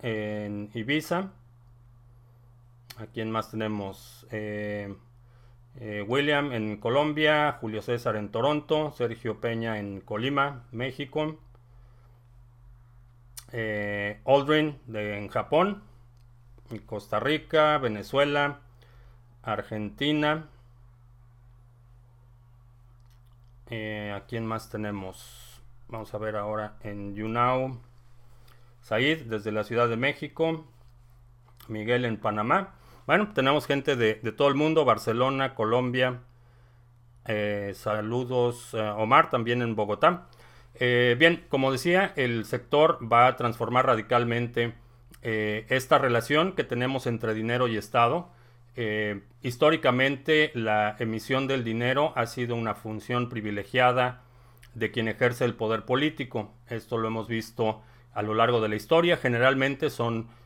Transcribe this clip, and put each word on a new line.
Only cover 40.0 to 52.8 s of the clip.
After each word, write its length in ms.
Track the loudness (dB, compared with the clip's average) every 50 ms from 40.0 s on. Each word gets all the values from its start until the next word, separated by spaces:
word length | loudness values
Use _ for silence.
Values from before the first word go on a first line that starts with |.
| 4 4 4 2 -8 -18 -20 -20 -20 -20 -20 -20 -20 -20 -6
Eh, 400 | -2 0 2 4 4 4 4 4
bien, 260 | 6 6 6 6 4 -4 -2
como 220 | 0 2 2 2
decía, 420 | 0 0 0 2 2 2 2 0 -2
el 300 | -2 -2 0 0 -2 -4
sector 540 | -4 -6 -6 -2 2 4 6 6 6 4 0 0 4
va 140 | 6 8 8
a 100 | 6 6
transformar 520 | 2 -2 -2 -2 -2 -4 0 2 2 4
radicalmente, 880 | 4 4 2 2 2 2 2 2 2 0 -2 -2 -2 -2 -2 -2 -2 -4 -10 -20 -20 -20 -20 -20 -20 -20 -10 -6
eh, 420 | -4 -2 -2 -2 -2 -4 -4 -4 -2
esta 280 | -2 -2 2 4 4
relación 560 | 4 4 4 2 0 2 2 2 2 2 0 -2
que 100 | -4 -4
tenemos 440 | -4 -2 -2 -2 -2 -2 -2 -2
entre 260 | -4 -4 -2 -2 -2 -2
dinero 340 | -2 -2 -2 0 0 0
y 80 | 0 0
Estado. 540 | -4 -6 0 2 4 4 4 2 -2 -4 -8 -20 -20 -20 -20 _ -20 -20 -18 -10
Eh, 480 | -6 -4 -4 -2 -2 -2 -4 -4 -8 -10 -18 -20 -8
históricamente, 1080 | -8 -8 0 4 4 4 4 4 2 2 4 4 2 2 0 -2 0 2 4 4 4 2 0
la 420 | -2 0 2 2 2 2 0 0 -2
emisión 480 | -4 -4 -4 -6 -4 -2 -2 -2 0
del 160 | 0 -2 -2 -2
dinero 500 | -2 -2 -2 0 0 2 2 2 2 2
ha 120 | -2 -2
sido 280 | -2 -2 -6 -4 -4 -2
una 200 | -4 -2 -4 -6
función 540 | -6